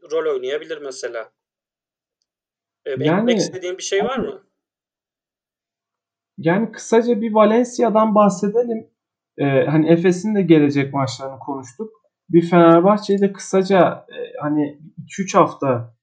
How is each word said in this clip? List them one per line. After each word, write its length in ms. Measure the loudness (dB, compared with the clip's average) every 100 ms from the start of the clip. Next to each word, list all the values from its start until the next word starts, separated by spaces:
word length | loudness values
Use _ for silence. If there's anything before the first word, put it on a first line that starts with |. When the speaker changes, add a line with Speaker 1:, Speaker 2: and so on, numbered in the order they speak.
| -8
Speaker 1:
rol 220 | -4 -4
oynayabilir 440 | -4 -4 -8 -8 -12
mesela. 480 | -12 -12 -10 -10 -14 _ _ _ _ _ _ _ _ _ _ _ _ _ _ _ -10
E, 60 |
eklemek 160 | -4 -2
Speaker 2:
Yani 260 | 0 0
Speaker 1:
istediğin 440 | 0 -2 -6 -10 -10
bir 60 |
şey 200 | -6 -4
var 140 | -2 -4
mı? 260 | -8 -10 _ _ _ _ _ _ _ _ _ _ _ _ _ _ _ _ _ _ _ -6
Speaker 2:
Yani 340 | -2 0 -2
kısaca 500 | -8 -2 0 2 0
bir 120 | 0
Valencia'dan 800 | 2 4 2 0 -2 0 2 2 4
bahsedelim. 760 | 2 2 -2 -2 -2 -6 -10 _ _ _ _ -6
E, 280 | 0 0 2
hani 240 | 2 4
Efes'in 440 | 4 2 0 -2 0
de 60 |
gelecek 520 | 4 4 4 0 -2
maçlarını 460 | -2 -4 -6 -12 -12
konuştuk. 500 | -10 -12 -12 -14 -14 -16 _ _ 0
Bir 200 | 2 4
Fenerbahçe'yi 720 | 6 8 6 6 2 0 0
de 120 | 0
kısaca, 720 | -2 -4 -2 2 2 2 0 -12
e, 80 | -14 -14 -8
hani 380 | -4 -2 -4 -6 -20 -20
iki 240 | -14 -10
üç 140 | -2 2
hafta 600 | 2 0 -2 -2 -6 _